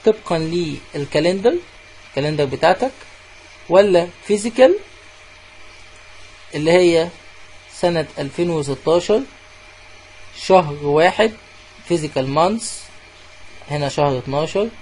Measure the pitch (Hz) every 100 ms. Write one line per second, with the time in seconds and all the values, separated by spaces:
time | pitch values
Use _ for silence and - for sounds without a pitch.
0 | 214 208 - 165 160 175 160 139 - 147
1 | 139 151 175 190 233 349 - - - -
2 | - 135 151 151 139 139 165 185 262 -
3 | - - - - - - - 185 208 170
4 | 175 - - 208 233 220 262 403 - -
5 | - - - - - - - - - -
6 | - - - - - 147 156 180 175 165
7 | 175 - - - - - - - 175 165
8 | 147 - 139 165 175 160 139 131 156 170
9 | 190 220 269 - - - - - - -
10 | - - - - - 190 151 147 143 147
11 | 180 196 220 - - - - - - 170
12 | 151 139 131 147 180 226 - - - -
13 | - - - - - - - 147 139 151
14 | 143 127 135 143 160 196 226 -